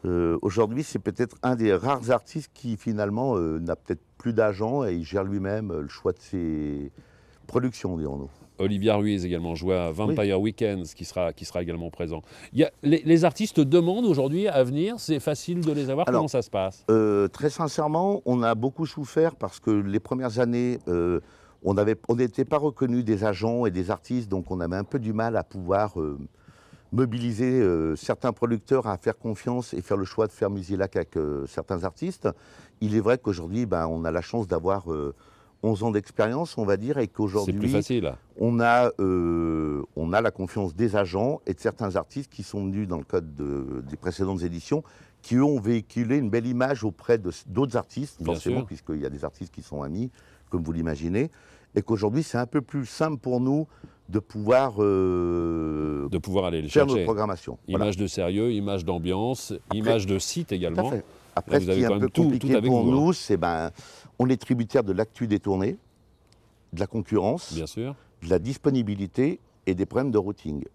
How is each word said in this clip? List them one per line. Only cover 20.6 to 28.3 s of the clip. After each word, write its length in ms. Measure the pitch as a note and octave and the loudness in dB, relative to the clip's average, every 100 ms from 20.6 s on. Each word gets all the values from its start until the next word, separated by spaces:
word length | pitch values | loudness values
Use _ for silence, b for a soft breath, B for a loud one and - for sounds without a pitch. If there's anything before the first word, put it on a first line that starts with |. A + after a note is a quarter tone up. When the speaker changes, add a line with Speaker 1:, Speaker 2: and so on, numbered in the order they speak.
| B2 B2 - | 0 -2 0
Speaker 1:
euh, 340 | F2 F2 F2 b b b b | 0 2 0 b b b b
on 120 | F#2 | 2
avait, 200 | G2 G#2 A2 - | 4 4 2 0
on 80 | |
n'était 300 | A#2 B2 - | 2 2 0
pas 140 | C3 D3+ | 0 2
reconnu 440 | D3 B2 C3 A#2+ | 0 0 0 2
des 200 | A2+ G#2 | 2 2
agents 420 | G#2+ F#2 A2+ A#2+ | 2 0 0 2
et 60 | A#2 | 0
des 180 | F2+ F#2 | 0 -2
artistes, 400 | G2+ - B2 G#2+ | -4 -2 -4 -2
donc 220 | F#2+ E2+ | -4 -4
on 80 | F#2 | -4
avait 160 | E2+ F#2 | -2 -4
un 60 | |
peu 160 | G2+ C#3 | -4 -4
du 120 | A2 | -2
mal 260 | A2 A2+ A2 | -2 0 -2
à 60 | |
pouvoir, 560 | - G2 F2 G2 G#2 F2+ | -4 -8 0 2 2 -2
euh, 200 | D2+ C#2+ C#2 b b b b b b | -4 -6 -12 b b b b b b
mobiliser, 680 | A2 B2+ A#2+ A#2+ G#2+ B2+ B2+ | 0 0 0 -4 0 2 4
euh, 340 | G2 E2 D#2+ | 4 4 0
certains 380 | D2+ - A#2 B2+ | -2 -2 -2 -2